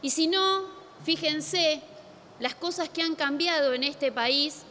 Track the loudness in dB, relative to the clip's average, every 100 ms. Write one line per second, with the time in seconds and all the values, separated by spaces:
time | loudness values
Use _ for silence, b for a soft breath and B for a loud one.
0 | 0 2 4 4 4 2 -2 -12 -20 -10
1 | -2 0 0 0 0 2 2 2 -6 -20
2 | -20 -20 -20 -6 -6 -4 -6 -4 -4 -2
3 | -2 0 -2 0 0 2 2 2 -2 0
4 | -2 0 2 2 0 -4 -16